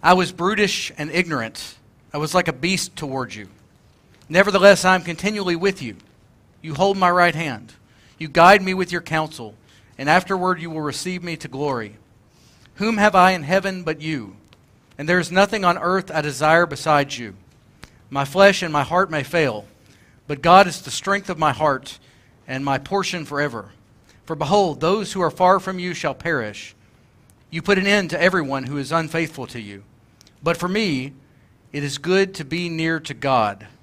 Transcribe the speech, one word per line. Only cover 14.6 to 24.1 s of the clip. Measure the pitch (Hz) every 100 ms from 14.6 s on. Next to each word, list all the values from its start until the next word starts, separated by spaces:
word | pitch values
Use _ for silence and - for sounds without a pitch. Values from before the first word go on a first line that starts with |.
| _ _ _ -
And | 151
there | 180
is | 151
nothing | 180 202 220
on | 180 175
earth | 170 185 180
I | 156
desire | 147 127 151 165 170
besides | 143 - 147 139 -
you. | 117 98 _ _ _ _ - _ _
My | 139
flesh | 139 175 196 190
and | 175
my | 151
heart | 135 175 190
may | 156
fail, | 139 175 147 107 101 _ _ _ _ _ _
but | 143
God | 165 185 190
is | 156
the | -
strength | - - 196 196
of | 165
my | 156
heart | 123 151 135 135 - _ _ _ _ -
and | 131
my | 143 135
portion | 143 196 190 180
forever. | 139 143 147 117 98 _ _ _ _